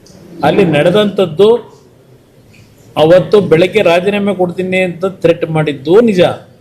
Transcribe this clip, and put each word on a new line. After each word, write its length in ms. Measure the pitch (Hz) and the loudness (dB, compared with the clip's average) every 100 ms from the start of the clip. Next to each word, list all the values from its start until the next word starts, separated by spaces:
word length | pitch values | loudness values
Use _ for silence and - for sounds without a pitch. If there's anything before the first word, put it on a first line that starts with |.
| - - - - | -20 -20 -20 -4
ಅಲ್ಲಿ 220 | 147 190 180 | 0 2 2
ನಡೆದಂಥದ್ದು 1080 | 147 165 202 208 - 185 151 208 233 - - _ _ _ - _ _ _ _ _ _ - 151 | 2 2 0 0 -2 -4 0 2 2 -4 -20 _ _ _ -20 _ _ _ _ _ _ -8 -2
ಅವತ್ತು 440 | 156 180 170 208 | 4 4 4 0
ಬೆಳಗ್ಗೆ 400 | 175 160 185 208 | 2 2 2 0
ರಾಜೀನಾಮೆ 540 | 180 175 190 202 202 180 | 0 0 0 -2 -4 -4
ಕೊಡ್ತೀನಿ 420 | 180 180 185 185 | -4 -6 -4 -4
ಅಂತ 280 | 185 165 190 | -4 -4 -8
ಥ್ರೆಟ್ 440 | 185 170 165 165 | -2 -2 -2 -4
ಮಾಡಿದ್ದು 500 | 156 151 135 131 190 | -4 -4 -6 2 2
ನಿಜ, 220 | 233 185 151 107 - _ | 4 2 0 -2 -14 _